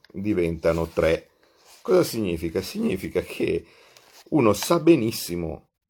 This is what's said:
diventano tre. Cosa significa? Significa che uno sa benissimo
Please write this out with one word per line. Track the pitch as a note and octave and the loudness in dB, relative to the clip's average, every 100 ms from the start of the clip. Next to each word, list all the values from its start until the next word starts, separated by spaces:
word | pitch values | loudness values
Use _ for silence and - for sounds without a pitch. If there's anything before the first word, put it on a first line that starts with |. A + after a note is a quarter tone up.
| _ | _
diventano | F#2+ G2+ F#2+ E2+ E2 E2 E2 D#2+ | -6 -2 0 0 0 0 0 -2
tre. | - D#2+ E2 - _ _ _ _ - | 0 2 0 -4 _ _ _ _ -8
Cosa | - F#3 | 2 2
significa? | - A#2 G2 D#2+ E2 F2+ | 2 -2 -2 -2 -4 -4
Significa | F#2+ G#3 A3+ F#2 E2 F2 | -6 -4 -4 -4 -4 -4
che | - - - E2 - _ - - _ - - | -4 -4 -2 -2 -6 _ -20 -20 _ -20 -2
uno | D#3 A2+ | 2 4
sa | G2+ - E3+ | 2 2 2
benissimo | D#3+ D#3+ A2 - - F2 E2 D2 _ _ | 4 4 2 -4 -6 -6 -6 -10 _ _